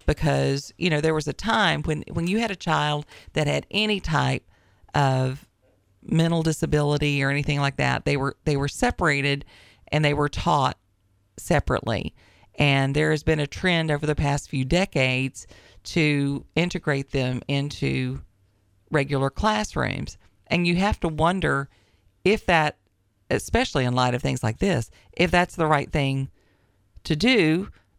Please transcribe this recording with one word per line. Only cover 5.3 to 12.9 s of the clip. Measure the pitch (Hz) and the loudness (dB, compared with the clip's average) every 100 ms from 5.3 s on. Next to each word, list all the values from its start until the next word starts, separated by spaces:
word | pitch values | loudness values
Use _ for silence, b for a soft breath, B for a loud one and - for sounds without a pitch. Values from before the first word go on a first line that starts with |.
| 131 - _ _ _ _ _ | -4 -14 _ _ _ _ _
mental | - 160 165 170 | -2 2 2 2
disability | 160 156 151 147 147 147 147 143 | 0 -2 0 0 2 0 0 0
or | 135 | 0
anything | 139 131 143 | 0 -2 0
like | 139 135 | -2 0
that, | 131 123 | -2 0
they | - 143 | -2 -2
were, | 135 - - | -2 -4 -2
they | 143 | -2
were | 143 | -2
separated | - 247 240 170 143 139 143 B B B B - | -2 -2 0 0 0 0 -2 B B B B -4
and | 151 | 0
they | 151 | 2
were | 147 143 | 2 -2
taught | - 175 156 135 - _ _ _ _ _ - | -2 0 2 2 -2 _ _ _ _ _ -10
separately. | - 160 - - - 104 - b b b b - | 0 0 2 -2 -2 -4 -6 b b b b 0
And | 147 139 135 | 2 4 2